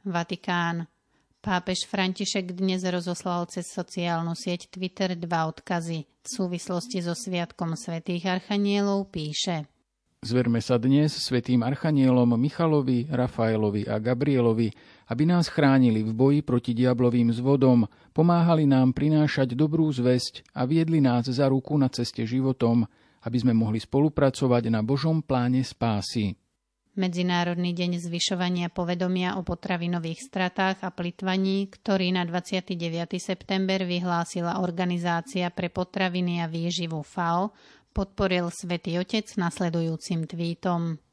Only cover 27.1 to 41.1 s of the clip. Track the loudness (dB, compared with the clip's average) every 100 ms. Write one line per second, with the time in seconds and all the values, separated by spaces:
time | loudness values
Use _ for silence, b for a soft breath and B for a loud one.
27.1 | -2 0 0 0 -2 -4 -2 -2 -2 -4
28.1 | -4 -4 -2 -2 -2 -4 -4 -4 -2 -2
29.1 | -2 -2 -4 -6 -6 -4 -4 -2 -4 -4
30.1 | -10 -10 -4 -4 0 -2 -2 -8 -8 -8
31.1 | -6 -4 -2 0 -2 -4 -8 -2 0 2
32.1 | 0 -2 -4 -4 -6 -4 -6 -4 -4 -6
33.1 | -8 -6 -8 -2 -2 0 0 0 -2 0
34.1 | -2 -2 -4 -4 -2 -4 -2 -2 0 0
35.1 | -2 -2 -4 -4 -4 -6 -4 -6 -2 -2
36.1 | 0 -2 -2 -4 -4 -4 -4 -4 -6 -8
37.1 | -4 0 0 -2 b b b b -6 -6
38.1 | -2 0 0 -2 -6 -6 -6 -2 -4 -2
39.1 | -4 -4 -4 -4 -2 -2 0 -2 -4 -4
40.1 | -4 -4 -4 -6 -4 -2 -2 -2 -6 _